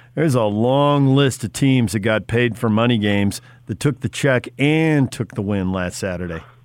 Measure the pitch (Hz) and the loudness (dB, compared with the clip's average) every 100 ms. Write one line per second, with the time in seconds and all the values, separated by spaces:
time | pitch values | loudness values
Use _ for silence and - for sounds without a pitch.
0 | - - 160 123 107 104 120 135 143 143 | -10 -2 0 2 2 0 2 2 2 2
1 | 139 135 139 - 104 - 139 131 113 113 | 4 4 2 0 -8 0 2 4 2 0
2 | 101 110 - 117 123 104 117 107 120 120 | 0 -2 0 0 0 0 0 2 2 2
3 | 104 101 101 - - - - 104 143 143 | 0 0 0 -4 -12 -20 -12 -4 -4 -2
4 | - - 143 127 - - 139 156 160 151 | -6 -2 0 0 -2 -2 0 2 2 2
5 | 127 - 113 - 101 101 92 92 90 - | 0 -2 -8 -6 -4 -2 -2 -4 -6 -6
6 | 101 87 87 82 - - | -6 -6 -8 -10 -14 -20